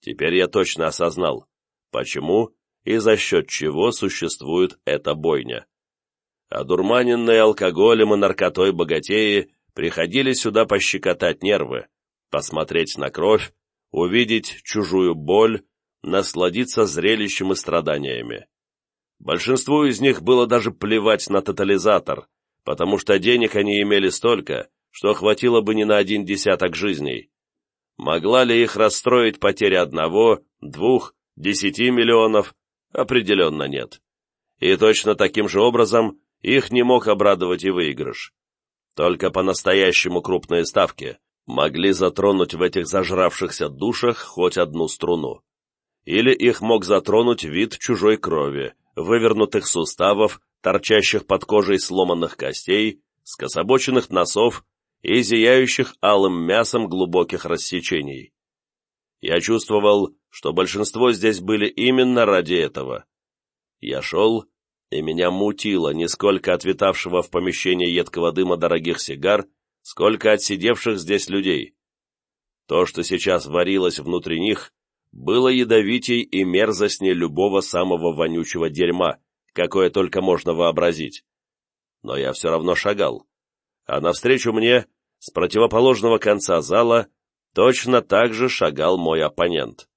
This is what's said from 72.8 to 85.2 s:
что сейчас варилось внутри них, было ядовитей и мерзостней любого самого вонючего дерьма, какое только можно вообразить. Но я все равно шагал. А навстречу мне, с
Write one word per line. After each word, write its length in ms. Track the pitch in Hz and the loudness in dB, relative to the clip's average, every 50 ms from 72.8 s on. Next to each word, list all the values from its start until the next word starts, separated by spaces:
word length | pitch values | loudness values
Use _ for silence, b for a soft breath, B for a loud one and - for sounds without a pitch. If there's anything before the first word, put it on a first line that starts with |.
| 92 | 0
что 160 | 85 - - 85 | 0 -2 -6 -6
сейчас 440 | - 95 87 - 98 92 85 73 | -4 -4 -4 0 0 -2 -2 -2
варилось 520 | 71 73 87 87 90 98 98 92 90 82 - | -2 -2 -2 0 0 0 0 0 0 -2 -4
внутри 420 | 71 76 87 87 - - 82 82 | -8 -6 -6 -6 -4 -6 -6 -4
них, 320 | 87 107 107 - - - _ _ _ _ _ _ _ _ - | -2 -2 -2 -4 -6 -16 _ _ _ _ _ _ _ _ -20
было 360 | 95 - - 101 120 127 127 | -12 -4 -2 0 2 2 2
ядовитей 720 | 131 127 123 110 113 110 107 98 113 123 120 - 123 120 | 2 2 2 4 4 2 4 2 -2 -4 -2 -2 -2 -2
и 240 | - - - 92 95 | -2 -4 -2 -2 -2
мерзостней 680 | 92 87 92 107 110 107 92 104 104 - - 95 95 92 | 0 2 2 2 2 2 0 0 -2 -2 -2 0 0 0
любого 480 | 85 85 82 73 78 95 104 95 98 | 0 -2 -4 0 0 0 2 2 0
самого 520 | 95 - - 87 90 92 90 85 82 87 82 | -2 -2 -2 -2 -2 0 -2 -2 -2 -2 -2
вонючего 560 | 73 80 80 82 85 82 - - 87 82 80 | -2 -2 -2 -2 -4 -6 -6 -4 -4 -4 -4
дерьма, 500 | 76 73 90 85 87 90 90 82 - - _ _ _ _ _ _ _ | -2 -2 0 0 0 0 0 -2 -2 -6 _ _ _ _ _ _ _
какое 380 | - 87 82 - 98 95 87 | -4 -4 -2 0 0 0 0
только 300 | - 101 95 87 - 98 | 2 0 -2 -2 -2 -4
можно 320 | 92 92 90 82 - 90 85 | 0 0 0 0 0 -4 -2
вообразить. 720 | 80 85 85 82 82 85 87 85 78 78 67 - - _ _ _ _ _ _ _ _ _ _ _ _ _ _ _ _ _ | 0 0 0 0 2 0 0 0 -2 -8 -12 -12 -16 _ _ _ _ _ _ _ _ _ _ _ _ _ _ _ _ _
Но 140 | 53 62 | -10 -6
я 160 | 69 67 65 - | -6 -6 -6 -6
все 180 | - - 85 | -6 -4 -2
равно 240 | 82 82 80 87 87 | -2 -2 0 -2 -2
шагал. 520 | - - 101 104 101 98 71 58 - - _ _ _ _ _ _ _ _ _ _ _ _ | -2 -2 -2 -2 -2 -2 -4 -4 -6 -14 _ _ _ _ _ _ _ _ _ _ _ _
А 140 | _ 67 71 | _ -6 -2
навстречу 520 | 76 85 87 - - 120 131 131 - 120 110 | 0 0 -2 0 2 0 0 2 0 -2 -2
мне, 340 | 113 110 117 123 123 113 _ _ _ _ _ _ | 0 2 4 4 2 2 _ _ _ _ _ _
с 120 | _ | _